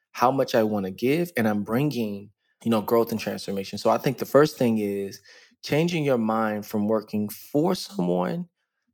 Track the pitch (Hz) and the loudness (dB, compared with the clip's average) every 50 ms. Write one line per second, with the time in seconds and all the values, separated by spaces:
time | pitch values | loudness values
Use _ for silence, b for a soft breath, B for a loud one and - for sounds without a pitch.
0 | _ _ - - 120 123 135 135 131 - - 120 110 107 107 104 95 92 95 - | _ _ -4 2 2 2 4 2 0 2 2 2 2 2 0 -2 -4 -4 -6 -4
1 | 117 127 143 170 175 175 - 123 113 110 104 104 101 101 110 127 147 151 135 120 | -2 0 0 0 -2 -2 -2 0 0 0 0 0 -2 -2 0 0 0 0 0 -2
2 | 113 104 101 98 101 104 _ _ _ _ _ _ - 113 117 107 98 - 117 117 | -4 -6 -6 -10 -12 -16 _ _ _ _ _ _ -2 0 0 0 2 2 2 2
3 | 113 - 113 107 - 104 98 98 - - 101 98 95 - - 104 - 113 110 147 | 2 2 -2 -4 -4 -4 -6 -6 -6 -6 -6 -6 -6 -8 -6 -2 2 2 2 2
4 | - 147 127 - - - - 135 151 151 - - 131 117 113 110 107 101 101 101 | 2 -2 -2 -2 -2 2 4 4 4 4 2 0 0 2 2 0 0 -2 -2 -4
5 | 98 98 117 - b b b b b b b b - - 143 147 165 175 175 165 | -6 -8 -10 -14 b b b b b b b b -6 -2 0 2 2 2 0 0
6 | 147 143 131 117 110 110 113 113 110 107 107 104 101 - - 107 104 107 110 107 | 2 2 2 2 2 2 2 2 0 0 -2 -4 -6 -4 -2 -2 0 2 0 0
7 | 104 - - 107 104 104 - - - - - 143 156 190 185 - - - 196 196 | 0 -2 -4 -4 -4 -4 -6 -12 -12 -4 -2 0 2 2 0 -2 -4 -10 -4 -2
8 | 175 180 180 180 180 - 165 175 180 - _ _ _ _ _ _ _ _ | 0 0 2 0 0 -2 -2 -6 -8 -10 _ _ _ _ _ _ _ _